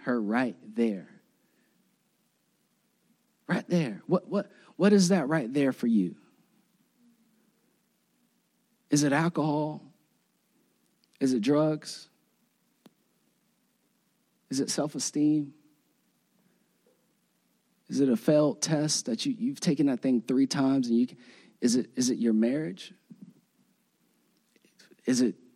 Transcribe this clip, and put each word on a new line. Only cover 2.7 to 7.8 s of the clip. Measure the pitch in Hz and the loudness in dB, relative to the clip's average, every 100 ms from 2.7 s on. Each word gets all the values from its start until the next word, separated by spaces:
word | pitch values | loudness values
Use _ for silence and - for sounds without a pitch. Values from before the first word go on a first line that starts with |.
| _ _ _ _ _ _ _ - | _ _ _ _ _ _ _ -6
Right | - - | -4 0
there. | 175 135 95 - | -2 -2 -6 -4
What, | 175 - | -4 -2
what, | 202 - - - - | -6 -6 -14 -20 0
what | 196 | 4
is | 208 180 | 6 4
that | 190 135 | 2 2
right | 160 113 | -2 -2
there | 147 135 | 0 0
for | 127 120 | 0 0
you? | 110 90 - _ _ _ _ _ _ _ _ _ _ _ _ _ _ _ _ | 2 0 -4 _ _ _ _ _ _ _ _ _ _ _ _ _ _ _ _